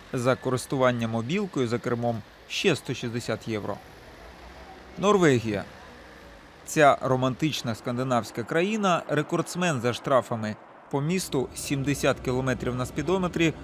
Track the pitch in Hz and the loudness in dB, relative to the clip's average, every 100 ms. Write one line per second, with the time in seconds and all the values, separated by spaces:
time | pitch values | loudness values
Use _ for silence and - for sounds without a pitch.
0 | - 135 120 123 135 127 - 139 127 120 | -8 -2 0 0 0 -2 -2 2 2 2
1 | 113 113 117 190 196 143 120 120 139 120 | 0 -2 0 -2 -2 -2 0 0 -2 -2
2 | 117 117 - - - - 196 143 - 127 | 0 -2 -8 -20 -10 0 2 2 -2 -6
3 | 123 117 - 110 - 107 104 98 - - | -6 -4 -4 -4 -4 -4 -4 -8 -12 -20
4 | - - - - - - - - - - | -20 -20 -20 -20 -20 -18 -20 -20 -16 -2
5 | 185 208 165 127 113 101 - - - - | 2 6 6 6 2 -4 -6 -14 -20 -20
6 | - - - - - - - 160 143 - | -20 -20 -20 -20 -20 -18 -4 6 6 6
7 | 131 127 131 123 156 120 127 110 - 120 | 2 2 2 0 -2 -2 -4 -4 -4 -4
8 | 131 120 107 - 110 160 190 220 202 165 | 0 0 0 -6 -2 0 0 0 2 0
9 | - 143 151 170 - 170 180 139 120 113 | 0 -2 0 -2 -2 -2 0 0 0 -2
10 | - 131 - 117 107 104 - - - 143 | 2 2 2 -2 -4 -6 -12 -20 -6 -2
11 | 147 185 - 147 - - - 139 135 139 | 0 -2 0 -2 -2 -6 -4 -2 0 0
12 | 147 123 - 127 131 123 127 123 123 - | 0 0 -2 0 0 -2 -2 -4 -4 -4
13 | 151 185 180 160 165 - | 0 0 0 2 2 0